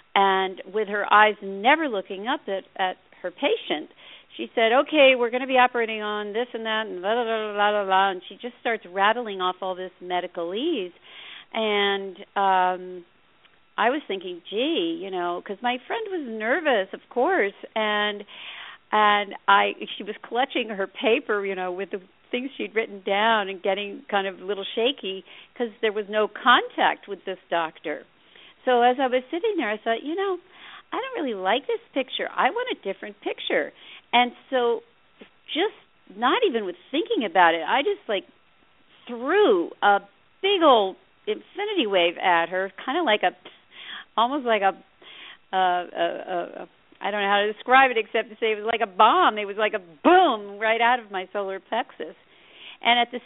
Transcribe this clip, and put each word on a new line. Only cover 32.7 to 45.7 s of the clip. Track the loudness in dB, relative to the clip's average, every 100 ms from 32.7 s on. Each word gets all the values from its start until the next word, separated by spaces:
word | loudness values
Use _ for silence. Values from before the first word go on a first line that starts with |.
a | -8
different | -8 -10 -12 -10
picture." | -10 -8 -2 -2 -2 -8 -20 -20 _
And | 2 2 -2 -4
so | 0 0 -2 -6 _ _ _ -20 _ -10
just | -4 -4 -4 _ _ -20 -4
not | 0 2
even | 0 0 -6
with | -10 -6
thinking | -6 -2 -2 0
about | 4 6 4
it, | 0
I | 0
just, | 0 -4 -4
like, | -6 -6 _ _ _ _ _ _ _ -14
threw | -8 0 4 4 4 0 0
a | 2 2 0 _ _ _
big | 0 4
old | 6 6 4 -6 _ _ -8
infinity | -8 -10 -8 -6 -2 0
wave | 2 2 0
at | 2 2 0
her, | -4 -6 -8
kinda | -6 -2
like | 0 2
a, | 0 -4 -16 -20 _ -20 -18 -18 -8 -2
almost | -2 -2 -2
like | 2
a, | 0 -2 -10 _ -20 -20 -20 -20 _
uh, | 0
a, | 2